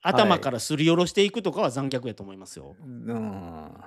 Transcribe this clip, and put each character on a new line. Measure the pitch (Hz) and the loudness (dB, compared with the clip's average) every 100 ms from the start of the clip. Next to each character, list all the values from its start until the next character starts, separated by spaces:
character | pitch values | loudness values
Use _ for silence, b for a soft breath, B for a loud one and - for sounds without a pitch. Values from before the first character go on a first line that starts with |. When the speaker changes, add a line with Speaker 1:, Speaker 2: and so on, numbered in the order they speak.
Speaker 1:
は | - | 2
い。 | |
Speaker 2:
頭 | 127 135 175 | 4 6 4
か | 139 | 2
ら | 120 | -2
す | - 151 | -2 2
り | 160 | 4
お | 170 | 4
ろ | 175 | 4
し | |
て | - | 2
い | 202 | 2
く | 233 | 2
と | 190 | -2
か | 180 | 0
は | 180 | 0
残 | 120 139 | 0 -2
虐 | 131 123 | -2 -4
や | |
と | 104 | -8
思 | 98 | -12
い | 95 | -16
ま | 95 | -16
す | - | -16
よ。 | 69 - | -18 -18
Speaker 1:
う | 147 | -16
ん。 | 120 110 | -12 -6
う | |
ん。 | 117 110 95 87 80 76 - | -6 -6 -8 -10 -12 -16 -18